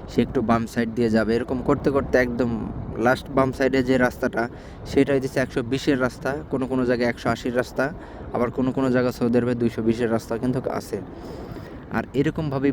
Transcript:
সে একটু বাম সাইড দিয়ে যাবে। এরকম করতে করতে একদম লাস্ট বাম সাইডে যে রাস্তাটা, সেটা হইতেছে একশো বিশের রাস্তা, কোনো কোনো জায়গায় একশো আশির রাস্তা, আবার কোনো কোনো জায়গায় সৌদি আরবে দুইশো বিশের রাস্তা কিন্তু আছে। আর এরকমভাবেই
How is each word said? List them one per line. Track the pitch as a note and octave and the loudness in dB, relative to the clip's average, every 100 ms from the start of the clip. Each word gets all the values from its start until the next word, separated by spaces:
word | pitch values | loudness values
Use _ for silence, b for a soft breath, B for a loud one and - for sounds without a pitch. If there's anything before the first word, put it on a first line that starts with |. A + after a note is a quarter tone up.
| B | B
সে | - | -2
একটু | A#2+ C3+ | 0 0
বাম | A2+ A#2 A2+ | 2 0 0
সাইড | - A#2 | -2 -2
দিয়ে | A2+ A#2 | 2 4
যাবে। | A2+ G#2+ A#2 | 4 4 2
এরকম | B2 B2+ | 0 -4
করতে | A#2+ C#3 D#3 | 0 0 2
করতে | C3+ - B2+ | 2 2 4
একদম | B2+ A#2+ B2 A2+ - - - - | 2 2 0 0 -4 -6 -8 0
লাস্ট | A#2 C3 - | 2 2 0
বাম | C3+ C3 | 2 2
সাইডে | B2+ C3+ C3 | 2 2 2
যে | B2+ C3 | 4 4
রাস্তাটা, | B2 - B2+ - A#2 - B B - | 2 2 -2 0 -4 -4 B B -2
সেটা | - C3+ | 2 4
হইতেছে | C#3 C3 - | 2 0 -2
একশো | B2+ C#3 | -2 -2
বিশের | A#2 C3+ - C3+ | -2 -2 2 2
রাস্তা, | B2+ - C3+ D3 D3+ | 2 -2 -4 -4 -4
কোনো | C3 B2+ | -4 -2
কোনো | C3 B2 | 0 2
জায়গায় | A#2+ A#2+ | 2 0
একশো | A2+ B2 | 0 -2
আশির | A#2 C3 A#2+ | -2 0 -2
রাস্তা, | A#2+ - C3+ - B B B | -2 0 -2 -2 B B B
আবার | A2+ A#2 | -2 0
কোনো | B2 C3 | 0 0
কোনো | B2+ C3+ | 2 2
জায়গায় | B2 B2 | 2 2
সৌদি | A#2 A#2+ A#2+ | 0 2 2
আরবে | A#2+ A#2+ | 2 2
দুইশো | A#2 - | 0 2
বিশের | A2+ A2+ A#2 | 0 2 2
রাস্তা | A2+ - A#2 | 0 -2 -2
কিন্তু | B2+ B2+ - | 0 0 -2
আছে। | A2+ - G#2 F2+ B B B B B B B B | -4 -4 -6 -8 B B B B B B B B
আর | A2 - | -4 -2
এরকমভাবেই | B2 D3 D3+ D#3 C3+ C#3 | 0 0 0 -2 0 0